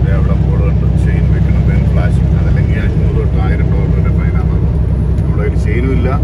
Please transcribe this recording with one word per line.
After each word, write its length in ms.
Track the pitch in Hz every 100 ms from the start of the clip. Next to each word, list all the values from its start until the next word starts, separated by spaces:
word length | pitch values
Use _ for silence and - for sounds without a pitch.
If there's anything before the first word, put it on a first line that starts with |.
ദേ 60 | - 165
അവിടെ 160 | 165 160
ബോർഡ് 220 | 165 165 156
കണ്ടു. 180 | 160 - -
ചെയിൻ 200 | - 185 -
വെക്കണം, 280 | - - - -
then 120 | - -
flashing. 380 | - - - - -
അതല്ലെങ്കിൽ 380 | - - - - -
അഞ്ഞൂറ് 300 | - - -
തൊട്ട് 180 | - - -
ആയിരം 220 | - -
ഡോളർ 180 | - - -
വരെ 140 | - -
ഫൈനാണ്. 380 | - - - - - - - - - -
നമ്മുടെ 220 | - -
കയ്യിൽ 160 | 156 - -
ചെയിനും 260 | - - -
ഇല്ല 100 | 127 -